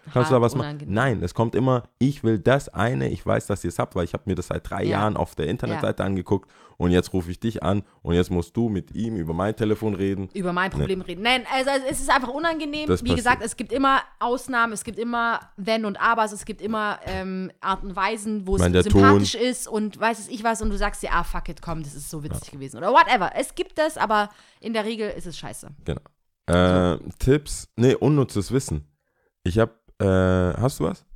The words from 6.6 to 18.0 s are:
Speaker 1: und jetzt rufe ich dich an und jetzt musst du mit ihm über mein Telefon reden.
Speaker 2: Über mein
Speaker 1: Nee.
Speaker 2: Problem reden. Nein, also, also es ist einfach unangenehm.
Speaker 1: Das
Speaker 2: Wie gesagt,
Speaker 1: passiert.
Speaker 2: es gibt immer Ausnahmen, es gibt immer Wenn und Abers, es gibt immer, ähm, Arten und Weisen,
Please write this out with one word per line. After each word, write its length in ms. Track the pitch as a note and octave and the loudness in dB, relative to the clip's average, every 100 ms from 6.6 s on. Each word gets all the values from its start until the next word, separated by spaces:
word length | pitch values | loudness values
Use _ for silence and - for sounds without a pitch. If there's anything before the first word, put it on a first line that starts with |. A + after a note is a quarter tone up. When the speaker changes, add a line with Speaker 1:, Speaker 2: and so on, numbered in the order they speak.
| - - | -16 -2
Speaker 1:
und 120 | F2 | 2
jetzt 200 | F2+ - | 4 2
rufe 180 | F#2 F2 | -2 -4
ich 80 | F2 | -6
dich 240 | A2+ G#2+ | -6 -2
an 200 | F2 G2+ - _ | 0 -2 -4 _
und 120 | - | 0
jetzt 160 | F2 F2+ | 2 2
musst 260 | F2+ E2+ A2 | 0 -2 -2
du 140 | A#2 | -2
mit 240 | F#2+ - | -2 -6
ihm 220 | - A2+ G#2 | -6 -4 -4
über 180 | D#2+ | -4
mein 200 | E2+ G2+ | -2 -2
Telefon 400 | - G#2+ G#2 A2 | 0 0 0 -2
reden. 360 | F#2+ G2 G2 F#2+ | -2 -2 -2 -6
Speaker 2:
Über 200 | G3+ F3+ | -6 -4
mein 160 | F3+ F#3+ | -2 -2
Speaker 1:
Nee. 60 | - | -2
Speaker 2:
Problem 240 | - F#3 | -2 -4
reden. 200 | F3+ F3 | -6 -4
Nein, 220 | A3+ B3+ G3 | 0 0 0
also, 140 | C4 C4 | -2 0
also 140 | C#4 C4 | 0 -2
es 120 | - | -4
ist 100 | C4+ | 0
einfach 180 | C4+ A#3+ | 0 0
unangenehm. 580 | C#4 E4 D#4+ D4+ D4+ D4+ | -2 -2 -2 -6 -4 -2
Speaker 1:
Das 160 | F#3 | -2
Speaker 2:
Wie 100 | - | 0
gesagt, 220 | G#3 A#3 B3 | 0 2 0
Speaker 1:
passiert. 100 | A3+ | -2
Speaker 2:
es 40 | - | -8
gibt 140 | A3+ | -6
immer 300 | B3+ C4+ C4+ - - | 0 2 2 -2 -6
Ausnahmen, 540 | A#3 B3 - A#3+ A#3 | -4 -2 -2 0 0
es 100 | G#3 | -2
gibt 160 | A#3 G3+ | -10 -8
immer 420 | A#3 A#3 A#3 - - - | -4 -2 -2 -2 -6 -8
Wenn 260 | G3 A3+ | -2 0
und 160 | G#3+ G3 | -2 0
Abers, 320 | G#3+ A3+ G#3+ | 2 2 0
es 140 | G3+ - | -4 -12
gibt 160 | G3 | -8
immer, 360 | G#3 A3 G#3 - | -4 -2 -2 -4
ähm, 480 | - F#3+ F#3+ F#3+ F#3 - | -6 -6 -4 -6 -8 -6
Arten 280 | F#3 F#3+ G3+ | -4 -2 -4
und 80 | |
Weisen, 500 | F#3+ | -2